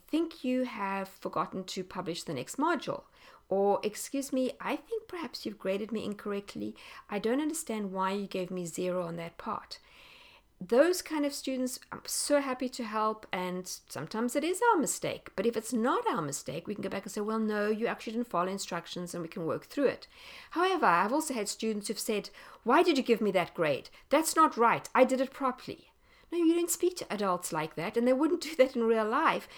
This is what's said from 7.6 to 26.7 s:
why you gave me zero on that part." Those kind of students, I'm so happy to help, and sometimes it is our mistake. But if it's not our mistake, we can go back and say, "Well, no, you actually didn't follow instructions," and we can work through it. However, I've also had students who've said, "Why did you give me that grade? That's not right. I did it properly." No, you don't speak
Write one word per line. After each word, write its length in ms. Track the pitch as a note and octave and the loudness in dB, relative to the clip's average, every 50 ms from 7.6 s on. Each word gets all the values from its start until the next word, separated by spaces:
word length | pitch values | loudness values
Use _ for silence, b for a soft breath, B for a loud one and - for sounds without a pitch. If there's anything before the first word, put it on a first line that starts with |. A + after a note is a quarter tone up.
| - - A3 G#3+ G#3 F#3+ F#3 | -6 -6 -6 -4 -4 -4 -2
why 180 | F#3+ F#3+ F#3+ | -2 -2 0
you 160 | G3 G3+ G3 | -2 -2 -4
gave 240 | F#3+ - F#3 F3+ F3+ | -4 -4 -4 -4 -4
me 160 | F#3 F#3 F3 | -4 -6 -6
zero 400 | E3 - F3+ F3+ F3+ F3 F3+ F3 | -6 -4 -4 -2 -2 -2 -2 -4
on 80 | E3+ E3 | -4 -6
that 240 | E3+ E3 E3+ - - | -8 -10 -12 -12 -12
part." 400 | - A3+ G3 - - - - - B B B B B B B B B B B B B B _ - | -10 -8 -8 -8 -10 -14 -18 -18 B B B B B B B B B B B B B B _ -10
Those 400 | F3+ - A#3 B3+ D#4 F4 F4+ F4+ | -2 4 6 6 8 6 6 0
kind 240 | - - D#4+ D4+ C#4+ | -2 -2 -2 0 0
of 80 | C#4+ C#4+ | 0 -2
students, 460 | - - C#4 C4 B3+ B3+ B3+ - - - - | -4 -4 -4 -2 -2 -2 -2 -4 -6 -12 -12
I'm 120 | - - - | -14 -12 -8
so 360 | - - - - - C#4+ C#4+ | -6 -4 -2 0 2 2 2
happy 260 | C#4 C4+ B3+ B3+ C4 | 2 0 -4 -4 -4
to 160 | B3 - - A#3 | -6 -4 -6 -6
help, 420 | G#3+ G#3+ A3 G#3+ A3 G#3+ G#3+ - - | -4 -2 0 0 0 -2 -4 -6 -6
and 340 | - F#3 F3+ F3+ F3+ F#3 F3+ - - - _ | -4 -4 -4 -4 -4 -6 -6 -8 -10 -12 _
sometimes 480 | - - B2 D3 - - A3 A#3+ B3 - | -12 -10 -10 -8 -6 -4 -4 -2 0 0
it 80 | C#4+ D4 | 0 0
is 160 | E4+ F#4+ - A#4+ A#4 A4 | -2 0 2 4 4 4
our 40 | |
mistake. 520 | E4 A3+ - - - - C#3+ - - - - - | 4 4 0 -2 -2 -2 -4 -4 -6 -10 -10 -4
But 80 | - G3+ | -2 0
if 100 | A#3 A#3 | 0 0
it's 160 | A3+ A3+ - | -2 -4 -2
not 340 | B3+ G#3+ A3+ C4+ E4+ A#4+ A#4+ | -2 0 2 2 2 2 0
our 160 | A4+ D#4+ - | 0 -2 -2
mistake, 460 | D#3 C#3 - - - - C#3+ E3 - | -2 -4 -4 -6 -6 -6 -8 -8 -6
we 80 | G#3 G#3 | -8 -8
can 60 | - | -6
go 80 | G3+ F#3 | -6 -6
back 140 | - G3 - | -6 -6 -8
and 80 | G3+ - | -6 -6
say, 80 | G#3+ | -6
"Well, 180 | G#3 G#3+ A3 A3 | -4 -2 -2 0
no, 300 | A3 G#3+ G#3+ G#3 G#3 G#3+ | 0 0 0 0 2 0
you 180 | G#3+ G#3 A#3 | 0 0 0
actually 240 | F3 G#3+ - - A#3+ | -2 -4 -4 -6 -6
didn't 160 | A3 A#3+ A#3+ | -4 -4 -4
follow 240 | - - E3+ F3+ F#3 | -2 -2 -2 -2 -2
instructions," 640 | G3 F#3+ - - F#3 E3+ - - - F3+ F3+ F3 - | -2 -6 -6 -6 -6 -6 -6 -8 -8 -8 -8 -8 -8
and 100 | F3 D#3+ | -8 -8
we 60 | D#3+ | -8
can 160 | - G3 E3 | -6 -4 -2
work 220 | D#3 A2+ D3+ - | -2 -2 -2 -4
through 180 | - - C#4+ C#4 | -6 -2 2 2
it. 200 | A3 - - - - B B B B B B B B | 2 2 0 -8 -18 B B B B B B B B
However, 340 | B D#4 F4+ F#4+ F#4+ D#4 B3+ | B 2 2 2 4 4 6
I've 280 | F#3+ E3+ F3 G3 G#3 C4 | 6 6 6 4 4 2
also 200 | D#4 - - C4+ | 0 0 0 -2
had 140 | A3+ G3+ | -4 -4
students 400 | - - - A3 A3 G#3+ G#3 G3+ | -4 -4 -4 -2 -2 -2 -2 -4
who've 100 | - G#3 | -6 -6
said, 320 | - - - G#3+ G3+ - - B B B B B B B | -4 -2 -2 -2 -2 -2 -6 B B B B B B B
"Why 200 | A3 C4 E4 F4 | 4 6 6 6
did 140 | F4+ D4 | 6 4
you 60 | C4+ B3 | 4 4
give 180 | - A3+ - | 4 4 4
me 100 | A3 G3+ | 4 2
that 220 | F3+ F3+ E3+ - - | 2 2 0 0 0
grade? 360 | - E3 D3+ C3+ A#2 - - B B B B | 0 2 2 2 0 -2 -10 B B B B
That's 260 | C4+ D4+ D#4 - - | 2 4 4 4 6
not 220 | E4+ D#4 C#4+ C#4+ | 6 6 6 6
right. 320 | A3 A#3 A3+ G#3+ F#3+ - - - | 6 4 6 4 4 0 2 6
I 120 | A#3 C4 | 6 6
did 160 | A#3 C4 B3+ | 6 6 0
it 100 | C4+ B3+ | 0 -2
properly." 600 | - - C#4 B3+ B3 - - - - - - _ _ _ b b b b b b | -2 -4 -2 -2 -2 -4 -8 -12 -12 -12 -14 _ _ _ b b b b b b
No, 80 | E4 | 0
you 160 | F4 E4+ D#4+ E4+ | 4 4 6 6
don't 160 | E4+ E4+ | 4 2
speak 280 | E4 | 0